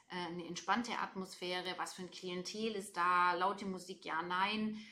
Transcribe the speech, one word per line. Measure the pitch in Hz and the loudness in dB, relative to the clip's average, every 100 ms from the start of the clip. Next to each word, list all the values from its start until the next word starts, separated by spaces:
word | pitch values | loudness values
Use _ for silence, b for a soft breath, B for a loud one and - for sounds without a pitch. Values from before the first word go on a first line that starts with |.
| B | B
äh, | 180 | -6
eine | 170 175 - | -4 -6 -6
entspannte | 175 - 208 233 - | -4 0 2 2 -2
Atmosphäre, | 196 190 185 - 180 180 180 156 | -4 -4 -8 -6 -2 -2 -2 -4
was | 165 | -6
für | - | -6
ein | 180 | -10
Klientel | - 185 180 180 214 220 | -8 -6 -4 -4 -2 -2
ist | 202 202 175 | -2 -4 2
da, | 175 180 180 | 6 8 6
laute | 175 190 202 196 | 6 4 2 -2
Musik, | 185 180 190 | -4 -6 -10
ja, | 165 160 | -4 -2
nein. | 175 180 202 214 214 214 B | 0 2 2 2 0 -2 B